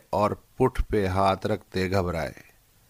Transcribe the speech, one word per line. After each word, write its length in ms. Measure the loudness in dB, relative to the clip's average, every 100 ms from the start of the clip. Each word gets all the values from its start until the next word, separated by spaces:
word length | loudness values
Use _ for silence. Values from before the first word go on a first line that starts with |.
| -4
اور 220 | 0 0
پٹھ 520 | -2 -8 0 0 0 -2
پہ 180 | 0 0
ہاتھ 400 | 2 2 2 -2
رکھتے 440 | -4 -4 -4 0
گھبرائے۔ 400 | 0 0 -2 -6 -10 -20 _ _ _ _